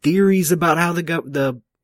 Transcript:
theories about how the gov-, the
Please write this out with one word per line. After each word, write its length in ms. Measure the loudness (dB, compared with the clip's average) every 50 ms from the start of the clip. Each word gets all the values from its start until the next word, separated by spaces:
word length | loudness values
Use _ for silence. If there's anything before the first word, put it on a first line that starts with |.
| -2
theories 500 | 0 2 2 4 4 4 2 2 0 0
about 240 | 0 2 0 2
how 160 | 2 0 -2 -2
the 100 | -4 -4
gov-, 300 | -4 -4 -6 -6 -6 -4
the 300 | -2 -2 -2 -4 -6 _ _ _ _